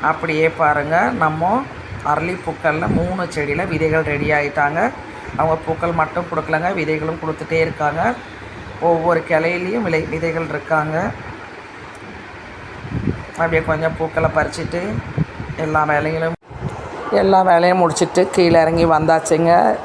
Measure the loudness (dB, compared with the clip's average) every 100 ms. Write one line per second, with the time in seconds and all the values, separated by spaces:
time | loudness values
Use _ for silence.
0 | 0 0 -2 2 0 2 2 2 2 2
1 | 2 2 0 2 0 0 -2 -12 -12 -6
2 | -2 0 -2 -4 -6 -2 0 0 0 0
3 | 0 -2 -4 -4 -2 -2 -2 0 2 2
4 | 0 -2 0 0 0 0 0 2 -2 -2
5 | -14 -14 -8 -2 0 0 -2 -2 -2 0
6 | 0 -2 -4 -4 -2 -2 0 -2 -2 -2
7 | -2 -4 -6 -6 -2 0 0 0 -2 0
8 | -2 -2 -10 -16 -16 -14 -14 -2 2 2
9 | 4 0 2 2 2 0 -2 -2 0 0
10 | -2 -2 -2 -2 -4 -6 0 0 0 -2
11 | -2 -6 -12 -14 -16 -16 -18 -18 -18 -16
12 | -16 -16 -16 -16 -16 -16 -14 -14 -8 -4
13 | -4 -6 -10 -2 2 2 2 0 0 -2
14 | -2 0 2 2 0 -2 -4 -4 -4 -6
15 | -6 -4 -4 -6 -10 -6 0 2 2 2
16 | 0 -2 -2 -4 -12 -8 -8 -8 -12 -10
17 | -2 2 6 6 6 6 6 4 2 2
18 | 2 2 2 4 6 6 6 4 4 4
19 | 4 2 4 2 6 6 6 2